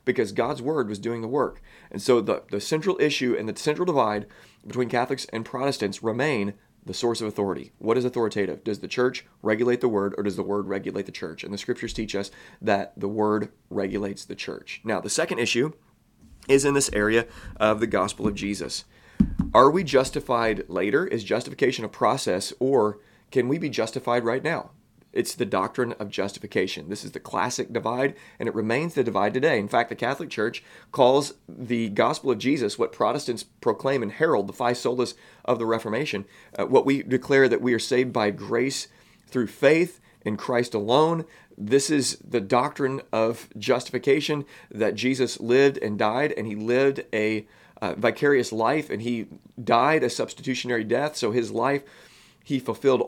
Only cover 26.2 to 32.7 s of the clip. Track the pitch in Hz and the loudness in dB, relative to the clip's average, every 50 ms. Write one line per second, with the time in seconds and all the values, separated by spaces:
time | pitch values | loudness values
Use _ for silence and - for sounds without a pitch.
26.2 | 98 101 - - - 101 - 107 92 98 - - 73 80 101 104 - 101 - - | -4 -4 -4 -10 -12 -4 -2 -2 -2 -2 -4 -8 -10 -10 -10 -10 -10 -12 -14 -14
27.2 | - - - 107 85 123 - - 123 - 117 117 - 113 120 123 135 139 139 - | -12 -6 -4 -2 -2 -2 -2 -4 -6 -4 -4 -4 -4 -4 -2 0 -2 -2 -2 -4
28.2 | - - - - 117 117 - 110 107 110 117 135 160 170 - 147 123 117 98 98 | -18 -20 -12 -8 -6 -4 -2 -2 -2 0 0 0 -2 -2 0 0 0 0 2 0
29.2 | 101 104 104 131 131 160 147 110 98 104 - 120 117 - 117 - 123 117 139 - | 0 0 0 2 2 2 2 2 -2 0 0 0 0 0 -4 -4 -4 -4 -4 -4
30.2 | - 123 - - 107 117 117 - - - - - - _ - - 127 123 131 143 | -6 -10 -4 -4 -4 -4 -4 -8 -16 -18 -20 -20 -20 _ 2 6 6 6 6 6
31.2 | 143 139 - _ _ - - - 127 110 120 117 113 107 101 110 113 120 156 - | 2 0 -6 _ _ -20 -16 -12 -6 -4 -2 -2 -2 -2 0 2 2 2 2 -2
32.2 | - 139 123 104 113 127 147 151 117 101 | 0 0 0 0 2 0 0 0 0 -2